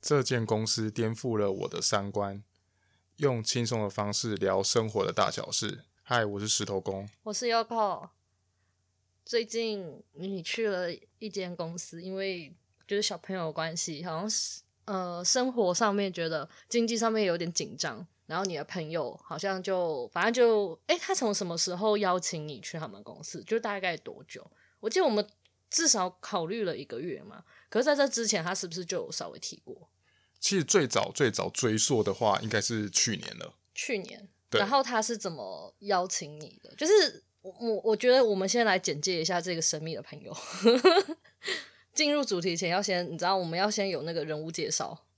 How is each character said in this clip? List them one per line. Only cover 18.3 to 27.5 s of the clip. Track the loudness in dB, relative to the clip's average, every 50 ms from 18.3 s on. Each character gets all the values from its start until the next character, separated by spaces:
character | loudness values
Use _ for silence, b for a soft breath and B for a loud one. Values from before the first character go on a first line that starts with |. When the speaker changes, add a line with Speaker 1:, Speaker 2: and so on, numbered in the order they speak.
| -4 -4
Speaker 2:
后 | -2
你 | -2 -4
的 | -8 -8
朋 | -6 -6 -8 -6 -4
友 | -2 -2 -2 -4 -6 -10
好 | -12 -12 -10 -6
像 | -4 -4 -4 -4
就， | -4 -2 -2 0 0 0 -2 -4 -6 -6 _
反 | 0 2
正 | 2
就， | 4 6 6 6 6 4 2 0 -4 -10 _ -2
诶， | -2 -2
他 | 0 -2 -2
从 | 0 2 0 0
什 | 0 -2
么 | -4 -2 -2
时 | -2 -2 -2
候 | 0 2 2 4 4
邀 | 4 2 2 2
请 | 0 -2 -6 -6 -8 -8
你 | -10 -10
去 | -12 -10 -8 -8
他 | -8 -8
们 | -12 -14 -18
公 | -18 -18 -16
司？ | -14 -12 -12 -12 -6
就 | -2 -4 -2
大 | -2 -2 -6 -4
概 | -4 -4 -4 -4
多 | _ -14 -14 -14 -16
久？ | _ -16 -16 -16 -18 b b b b b b
我 | -6 0
记 | 2 4
得 | 4
我 | 6
们 | 4 2 0 -2 _ _ _ _ _ _ _ _
至 | -2 2 4
少 | 4 4 4 2 -2 -4 _
考 | -12 -4 -4 -4 -2
虑 | -2 -4 -4 -2
了 | -4 -4 -6
一 | -8
个 | _ -10 -8
月 | -6 -6 -8 -8 -10
嘛， | -16 -20 -20 -20 b